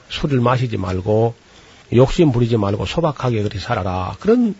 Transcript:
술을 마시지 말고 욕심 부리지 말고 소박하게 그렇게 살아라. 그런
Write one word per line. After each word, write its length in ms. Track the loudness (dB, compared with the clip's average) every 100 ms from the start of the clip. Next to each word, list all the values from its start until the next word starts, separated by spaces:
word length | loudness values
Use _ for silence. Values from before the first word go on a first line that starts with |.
| -14
술을 320 | -6 -2 0
마시지 360 | 2 2 0 -4
말고 580 | -4 -4 0 2 0 -2 _ -20 -20 -20 0
욕심 380 | 2 4 4 2
부리지 260 | 2 2 0
말고 300 | 0 -2 -4
소박하게 520 | -2 -2 -2 -2 -2
그렇게 200 | -4 -6
살아라. 580 | -4 -4 -2 -4 -6 -4
그런 340 | 0 2 2